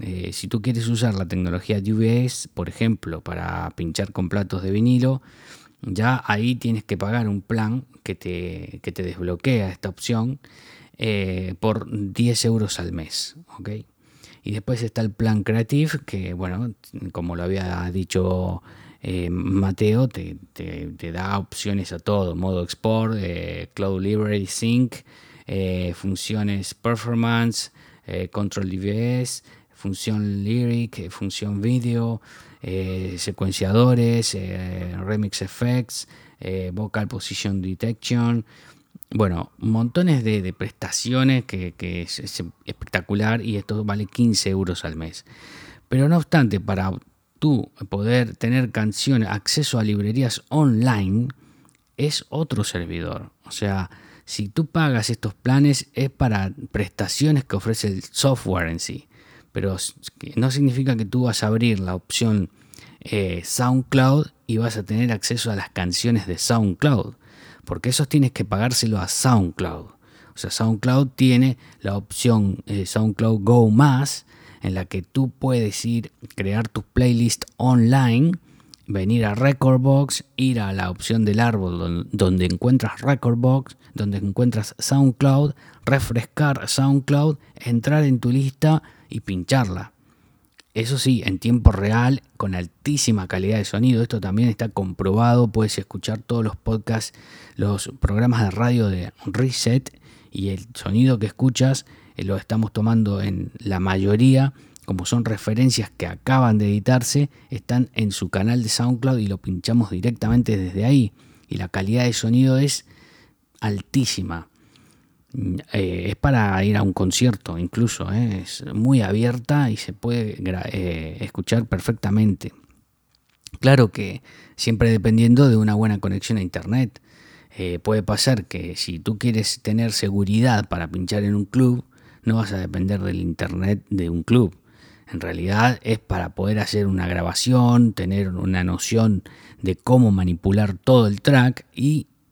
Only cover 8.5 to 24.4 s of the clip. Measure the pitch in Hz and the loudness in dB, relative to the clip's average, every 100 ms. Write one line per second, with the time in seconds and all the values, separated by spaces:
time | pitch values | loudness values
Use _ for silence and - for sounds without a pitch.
8.5 | 82 - - - 87 90 85 87 87 135 | -10 -12 -14 -10 -8 -8 -6 -6 -4 0
9.5 | 123 95 90 101 - - 117 117 135 - | 0 -2 -6 -10 -8 -4 -2 -2 -6 -14
10.5 | - - - - - 113 101 95 92 92 | -20 -20 -20 -20 -8 -4 -2 -2 -4 -6
11.5 | 90 110 107 113 104 101 95 120 113 117 | -4 -2 -2 -4 -6 -6 0 0 2 0
12.5 | 113 104 - 87 87 78 - - - 170 | 0 -2 -4 -8 -8 -8 -8 -10 -14 -20
13.5 | - 95 107 - _ _ _ - - - | -16 -12 -12 -14 _ _ _ -20 -16 -8
14.5 | 107 - 123 113 - 110 98 113 110 95 | -8 -4 -4 -4 -4 -4 0 0 0 0
15.5 | 110 113 143 156 143 - 98 90 87 92 | -2 0 0 0 -2 -8 -8 -6 -6 -6
16.5 | 92 120 - - - 95 90 87 87 87 | -6 -6 -10 -16 -14 -10 -8 -6 -4 -4
17.5 | 95 90 90 90 92 92 92 92 92 92 | -4 -4 -4 -4 -4 -4 -2 0 0 -2
18.5 | 90 - - - - - 92 87 87 90 | -6 -10 -20 -20 -14 -8 -4 -4 -2 0
19.5 | 95 98 95 107 110 131 - 87 - - | 0 0 2 2 2 2 -2 -10 -12 -16
20.5 | - 85 85 82 85 85 82 90 101 95 | -14 -12 -10 -12 -12 -10 -8 -4 -4 -6
21.5 | - 104 98 92 85 - 104 92 87 92 | -8 -4 -4 -4 -6 -2 0 0 -2 -2
22.5 | 92 87 - 113 113 110 110 92 85 85 | -2 -4 -4 0 0 0 -2 -4 -6 -8
23.5 | 85 85 - 98 95 98 107 107 104 | -10 -12 -6 -4 -2 0 0 0 -2